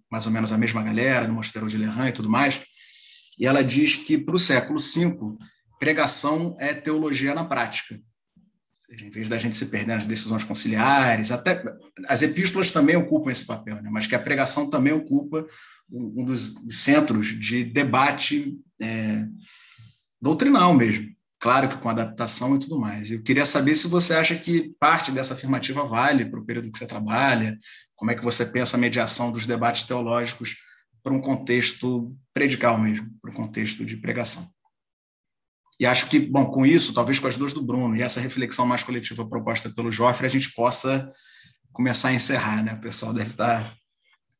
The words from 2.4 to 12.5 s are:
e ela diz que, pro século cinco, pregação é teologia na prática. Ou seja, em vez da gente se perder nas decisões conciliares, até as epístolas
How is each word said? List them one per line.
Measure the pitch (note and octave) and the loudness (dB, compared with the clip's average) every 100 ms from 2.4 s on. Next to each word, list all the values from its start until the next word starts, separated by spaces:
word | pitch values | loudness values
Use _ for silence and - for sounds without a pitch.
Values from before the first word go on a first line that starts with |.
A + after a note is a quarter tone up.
| C#3 - - _ - - - - - - | 2 -2 -10 _ -20 -20 -20 -20 -16 -2
e | B2+ | 2
ela | C#3 | 4
diz | B2+ C3+ D3+ - | 4 2 2 0
que, | - D3+ | 0 -2
pro | E3 F3 | 0 2
século | - B2+ - - | 4 2 2 -2
cinco, | - E3+ F3 - G#2+ G#2+ - _ _ - | 0 2 0 -2 -8 -10 -18 _ _ -4
pregação | C#3+ D#3 C#3 - C#3+ D#3+ E3+ - | -2 2 2 0 0 -2 -2 -4
é | C#3+ | -6
teologia | D3 D#3 D#3 D#3 C3+ C#3 | -4 -2 -2 0 0 -2
na | D#3 | -2
prática. | E3+ B2+ A2+ - - A2 | -2 -2 -2 -6 -10 -16
Ou | _ _ _ _ _ _ _ _ | _ _ _ _ _ _ _ _
seja, | - A2+ | -20 -20
em | G#2 | -16
vez | G#2+ A2 | -10 -6
da | A#2 | -2
gente | A#2 G#2+ | -2 -2
se | - | -4
perder | A#2+ A2+ | -4 -2
nas | A2 G#2+ | -2 -2
decisões | A2 A2 A2 | -4 -2 -2
conciliares, | - - A2+ A2 C3 C#3 B2 A2 A2 | -2 -2 0 2 4 4 4 2 0
até | B2 F#3 F3+ A2 - - - - | -2 0 -2 -4 -12 -20 -10 -2
as | C#3 | 2
epístolas | D3+ F3 F#3 | 2 0 -2